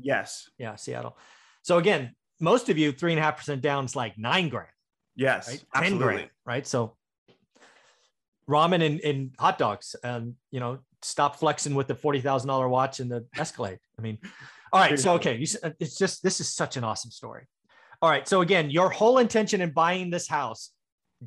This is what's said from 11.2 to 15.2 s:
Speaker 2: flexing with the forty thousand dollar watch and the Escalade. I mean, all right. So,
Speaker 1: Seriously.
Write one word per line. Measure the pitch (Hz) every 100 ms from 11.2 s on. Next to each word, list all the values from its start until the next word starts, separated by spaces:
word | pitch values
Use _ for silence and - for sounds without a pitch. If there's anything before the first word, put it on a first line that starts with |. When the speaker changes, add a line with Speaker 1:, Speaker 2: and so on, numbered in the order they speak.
| 143 -
Speaker 2:
flexing | 156 143 147
with | 139 131
the |
forty | - 151 143
thousand | 131 135 131
dollar | 135 127
watch | 127 131 -
and | 123
the | 120 117 -
Escalade. | 165 - 104 92 _ -
I |
mean, | 110 107 - - - - -
all | 190
right. | 170 143
So, | 180
Speaker 1:
Seriously. | 170